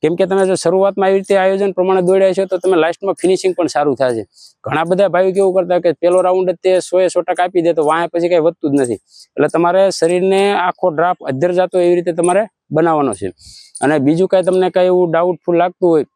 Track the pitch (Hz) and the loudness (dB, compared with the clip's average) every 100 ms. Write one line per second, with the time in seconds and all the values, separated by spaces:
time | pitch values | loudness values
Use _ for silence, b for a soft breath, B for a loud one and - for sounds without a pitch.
0 | 151 170 190 190 190 180 170 185 196 196 | -2 -2 -2 0 0 0 0 0 0 0
1 | 190 196 196 196 190 196 196 185 185 185 | 0 0 0 0 2 0 -2 -2 0 0
2 | 180 190 190 185 190 185 185 185 156 175 | 2 2 2 0 -2 -2 0 0 0 -2
3 | 196 180 175 185 190 180 165 151 147 127 | -6 -2 0 0 -2 -2 -2 0 -2 0
4 | 131 117 101 B B _ - 147 165 180 | -2 -2 -8 B B _ -4 -2 -2 0
5 | 196 170 190 185 196 185 175 180 175 160 | 0 2 0 2 0 0 0 0 0 0
6 | 170 180 180 185 185 175 185 185 - 180 | 2 2 2 0 0 -2 0 0 0 0
7 | 185 185 170 175 180 190 170 165 147 160 | 0 -2 -4 -2 -2 0 0 0 0 0
8 | 170 170 170 175 156 165 156 143 127 110 | -2 -2 0 2 0 -2 -2 0 -2 -4
9 | _ B B - 147 160 170 180 196 - | _ B B -2 -2 0 0 2 2 2
10 | 165 180 190 190 202 196 180 - 185 151 | 0 0 0 2 0 0 -2 -2 -2 0
11 | 170 180 156 131 175 180 185 185 175 175 | -2 -2 -6 -2 -2 0 0 0 2 0
12 | 175 170 175 185 214 _ _ 147 170 156 | -2 -2 0 0 -2 _ _ -2 0 0
13 | 139 98 98 - B B B B 131 151 | -2 -4 -10 -12 B B B B -2 0
14 | 135 165 185 190 185 185 185 180 185 180 | 0 0 2 0 0 0 0 2 2 2
15 | 180 160 175 175 - 170 175 180 180 160 | 0 0 -2 -4 -2 0 0 0 0 0
16 | 139 | -2